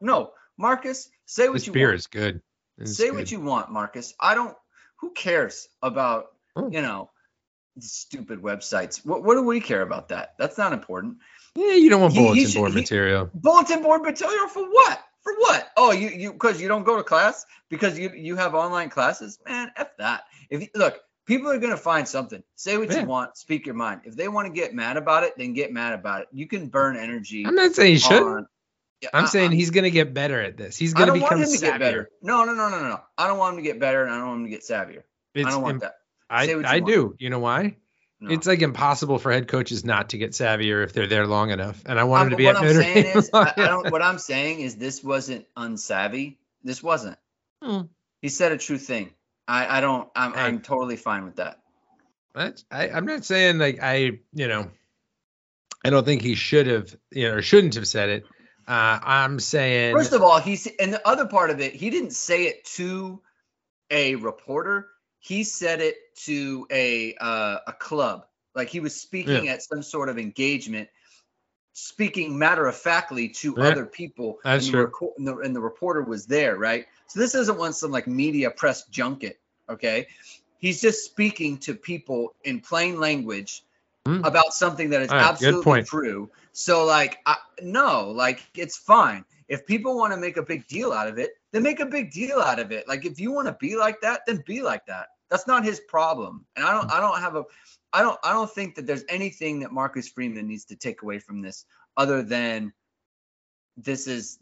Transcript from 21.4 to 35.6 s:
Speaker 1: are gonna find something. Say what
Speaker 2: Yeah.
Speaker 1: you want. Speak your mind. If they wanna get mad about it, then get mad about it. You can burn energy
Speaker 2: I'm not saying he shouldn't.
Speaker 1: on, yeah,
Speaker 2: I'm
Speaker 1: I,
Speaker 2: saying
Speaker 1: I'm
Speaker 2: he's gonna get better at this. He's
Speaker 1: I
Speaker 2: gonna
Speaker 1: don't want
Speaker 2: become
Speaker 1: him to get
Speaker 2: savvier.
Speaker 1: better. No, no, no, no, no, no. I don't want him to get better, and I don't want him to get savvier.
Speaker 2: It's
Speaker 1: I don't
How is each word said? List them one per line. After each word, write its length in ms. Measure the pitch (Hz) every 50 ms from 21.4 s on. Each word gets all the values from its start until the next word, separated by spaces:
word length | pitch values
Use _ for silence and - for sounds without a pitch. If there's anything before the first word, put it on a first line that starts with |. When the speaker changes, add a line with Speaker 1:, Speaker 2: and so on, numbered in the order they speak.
| 277 294
Speaker 1:
are 80 | 277
gonna 200 | 233 240 233 202
find 300 | 156 - 170 165 156 135
something. 360 | - - 135 127 120 104 95 - _ _
Say 220 | - - 185 208
what 140 | 214 220 -
Speaker 2:
Yeah. 100 | - 320
Speaker 1:
you 60 | 220
want. 280 | 170 127 127 123 - -
Speak 280 | - - - 156 143 -
your 80 | 143 113
mind. 260 | 117 117 107 98 87 -
If 120 | 113 110
they 120 | 135 175
wanna 220 | 202 208 208 196 185
get 240 | 151 175 165 - 117
mad 220 | 120 113 120 135
about 260 | 151 143 160 156 160 175
it, 100 | 160 -
then 160 | 131 123 123 117
get 200 | 135 143 - 123
mad 200 | 117 120 120 113
about 280 | 98 90 101 98 95
it. 60 | 85 -
You 140 | 131 135 156
can 200 | - 220 190 160
burn 300 | 123 123 135 139 135 127
energy 480 | 113 113 113 120 117 101 98 107 107 104
Speaker 2:
I'm 80 | - 349
not 180 | 381 370 349 339
saying 200 | - 208 185 165
he 40 | 139
shouldn't. 260 | - - 190 165 135
Speaker 1:
on, 200 | 113 110 104 104 - _ _ _ _ _ _ _ _ _ _
yeah, 80 | 131 - -
Speaker 2:
I'm 100 | 151 160
Speaker 1:
I, 40 |
Speaker 2:
saying 240 | 156 - 196 180 170
Speaker 1:
I'm 40 | 170
Speaker 2:
he's 140 | 165 175 165
gonna 180 | 165 196 190 180
get 240 | 170 165 151 135 127
better 260 | 139 139 147 135 117
at 180 | 104 95 98
this. 200 | 107 104 90 -
He's 160 | - 165 165 160
Speaker 1:
I 60 | 165
Speaker 2:
gonna 140 | - 180 180
Speaker 1:
don't 80 | 175
want 100 | 185 -
Speaker 2:
become 120 | 175 160 151
Speaker 1:
him 80 | 147 143
to 60 | -
get 120 | 156 156 135
Speaker 2:
savvier. 40 | 127
Speaker 1:
better. 300 | 131 123 113 110 104 - _ _
No, 220 | - 190 247 233 226
no, 100 | 233 233
no, 160 | 220 214 208
no, 120 | 190 170
no, 80 | 143 123
no. 120 | 104 - - _ _
I 100 | - 175
don't 120 | 190 202 196
want 140 | 185 180 175
him 60 | 170 156
to 0 |
get 160 | 151 127 113
better, 240 | 139 131 131 135 131
and 100 | 123 120
I 40 | 120
don't 80 | 123
want 120 | 127 120 117
him 40 | 117
to 60 | 110
get 100 | 107 -
savvier. 420 | - - 113 101 92 87 82 82 - _ _ _ _ _ _
Speaker 2:
It's 140 | 143 143
Speaker 1:
I 20 | 131
don't 120 | 139 139